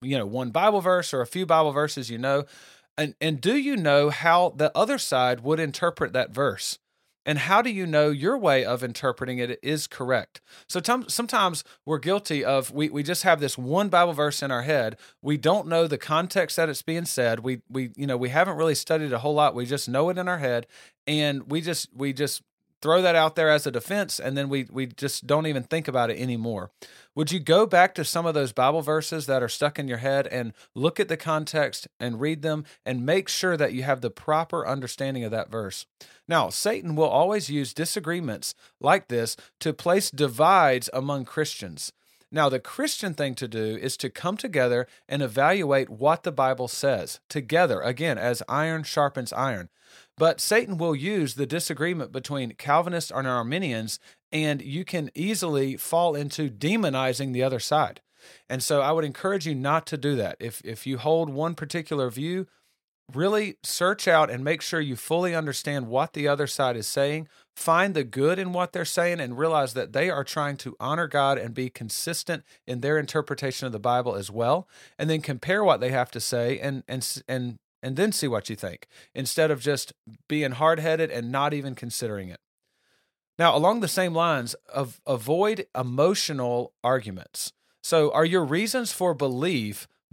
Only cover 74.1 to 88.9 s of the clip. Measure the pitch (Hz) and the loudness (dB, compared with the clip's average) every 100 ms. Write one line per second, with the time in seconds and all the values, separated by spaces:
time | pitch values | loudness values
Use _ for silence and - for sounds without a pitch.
74.1 | 98 98 104 117 160 - - - - 156 | -2 -4 -2 2 2 -2 -16 -20 -6 -2
75.1 | 160 151 127 - 196 202 123 127 131 123 | -2 -2 -4 0 4 4 4 2 0 -2
76.1 | - - 123 120 131 139 135 - 131 - | -4 -4 0 0 -2 -4 -6 -8 -8 -6
77.1 | - - 131 123 113 _ _ 131 135 208 | -8 -6 -6 -6 -8 _ _ -6 0 0
78.1 | - 143 110 - 110 98 85 - - - | 0 -2 -2 -4 -8 -8 -10 -16 -20 -14
79.1 | 131 131 - 156 143 123 139 - - - | -8 -4 2 2 2 0 -2 -4 -14 -20
80.1 | 113 - 151 143 123 156 165 160 160 160 | -20 -6 -2 -2 2 4 4 2 0 0
81.1 | 120 117 135 147 147 139 127 123 - 117 | -2 -4 -2 0 -2 -6 -10 -10 -6 -6
82.1 | 104 92 87 _ _ _ _ _ _ _ | -6 -10 -14 _ _ _ _ _ _ _
83.1 | _ _ - 170 135 170 233 190 - 185 | _ _ 2 4 6 4 2 0 0 0
84.1 | 165 170 147 120 - _ 135 131 110 - | 0 0 0 -2 -10 _ -6 -6 -6 -4
85.1 | 127 113 165 208 214 - - 123 123 160 | -4 0 2 2 0 -4 -6 -2 2 2
86.1 | 202 - 143 123 120 123 _ 120 131 107 | 2 -2 -4 -2 -2 -4 _ 0 0 -2
87.1 | 92 - - - - _ _ - 165 147 | -12 -14 -12 -12 -12 _ _ 0 4 4
88.1 | 143 165 180 151 160 220 254 233 | 4 2 2 0 0 -2 -2 -4